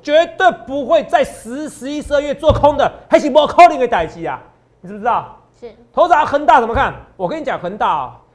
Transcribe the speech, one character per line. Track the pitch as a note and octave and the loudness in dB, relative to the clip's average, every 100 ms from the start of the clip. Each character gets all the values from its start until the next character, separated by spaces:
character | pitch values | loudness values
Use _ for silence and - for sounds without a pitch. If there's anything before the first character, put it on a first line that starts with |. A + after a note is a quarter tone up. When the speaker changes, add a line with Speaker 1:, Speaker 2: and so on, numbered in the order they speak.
Speaker 1:
绝 | - D4+ E4 - | 0 0 0 0
对 | F#4 - | 0 0
不 | - C#4 B3+ | -8 -8 -2
会 | D#4+ | -2
在 | - D#4+ | 0 -2
十、 | C4 - A3 C4 D4+ | -2 -6 -14 -12 -12
十 | - B3+ | -12 -10
一、 | D4 | -10
十 | - | -4
二 | C#4+ | -4
月 | D4 | -4
做 | C4+ D#4 | -2 0
空 | - D4 D4 | 2 2 2
的， | - - - | -2 -4 0
还 | D#4 | 0
是 | D4 | 2
没 | C#4 C#4+ | 2 2
可 | - F4 | 6 6
能 | D4+ | 6
的 | B3 | -2
代 | G#3 D#3+ | -2 -4
志 | E3+ | -6
啊， | D#3 B2 - _ _ _ | -10 -10 -14 _ _ _
你 | F3 | -20
知 | |
不 | G#3 | -8
知 | |
道？ | A3+ G3 C3+ - _ _ | -4 -4 -4 -16 _ _
Speaker 2:
是。 | A#3 G3+ _ | -20 -20 _
Speaker 1:
投 | - E4+ | 0 2
资 | |
恒 | D#4 D4 C#4+ - | 2 0 0 4
大 | D4+ | 4
怎 | A3+ | 2
么 | |
看？ | A#3+ A3+ C#3 - - | -2 -4 -6 -18 -10
我 | F3+ | -8
跟 | D#4+ | -6
你 | |
讲， | C4 E3+ | -8 -8
恒 | F3 G#3 | -8 -6
大 | A3+ | -4
啊， | D#3 B2 A#2 _ | -2 -6 -14 _